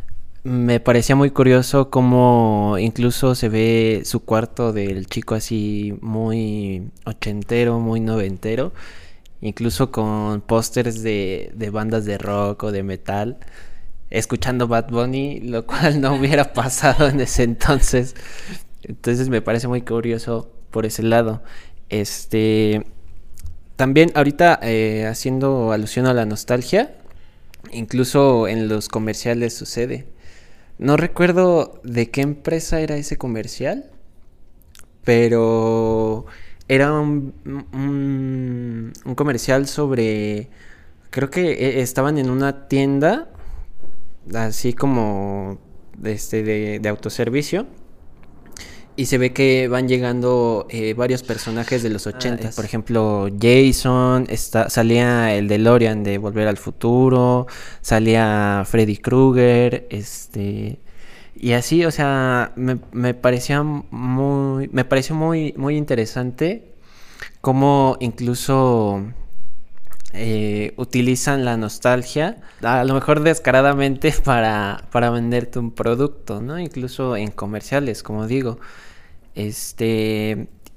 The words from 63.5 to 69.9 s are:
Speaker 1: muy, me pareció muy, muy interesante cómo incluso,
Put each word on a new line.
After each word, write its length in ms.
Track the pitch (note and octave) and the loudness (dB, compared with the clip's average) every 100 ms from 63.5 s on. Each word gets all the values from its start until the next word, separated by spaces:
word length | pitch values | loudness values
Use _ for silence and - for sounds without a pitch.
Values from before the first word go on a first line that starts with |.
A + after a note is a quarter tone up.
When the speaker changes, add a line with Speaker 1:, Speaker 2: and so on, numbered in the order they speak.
| C#3+ | 0
Speaker 1:
muy, 1080 | D3+ D3 - A#2+ B2+ B2+ C#3 C#3 C#3 C3+ C3+ | 0 -4 -8 -8 -2 0 0 0 0 -2 -2
me 140 | B2+ | -2
pareció 320 | B2 C3+ C3 D#3 | 0 0 0 -2
muy, 380 | D#3+ E3 D3+ - | 0 0 -2 -4
muy 200 | C3+ D3+ | -2 -2
interesante 960 | D3 B2 A2 B2+ B2 B2 D#3+ A3+ - - - - - - - - | 0 -2 -2 -4 -6 -2 -2 -4 -10 -20 -20 -20 -20 -18 -18 -4
cómo 580 | - C3 C#3 C#3+ C3+ - | 0 4 4 6 4 2
incluso, 1040 | B2 - A#2+ B2 - C3+ B2+ A#2+ G#2 G2 G#2 B2 - - - - - - - | -4 -4 -4 -2 0 2 4 4 2 0 -4 -8 -2 2 4 4 0 -2 0